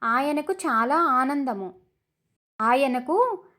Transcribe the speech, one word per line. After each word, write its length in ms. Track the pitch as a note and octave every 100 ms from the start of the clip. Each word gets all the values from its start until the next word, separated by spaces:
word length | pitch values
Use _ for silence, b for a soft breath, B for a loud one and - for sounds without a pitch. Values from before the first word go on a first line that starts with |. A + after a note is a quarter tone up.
ఆయనకు 500 | A3+ A#3+ C#4+ D4 D4+
చాలా 440 | F#4 D#4+ A3+ A#3+ D#4
ఆనందము. 760 | E4+ B3+ C4 C#4+ C4 G#3 F#3 - _ _ _ _ _ _ _ -
ఆయనకు 840 | A3 B3+ C4+ B3 B3 F4+ B4 G4 B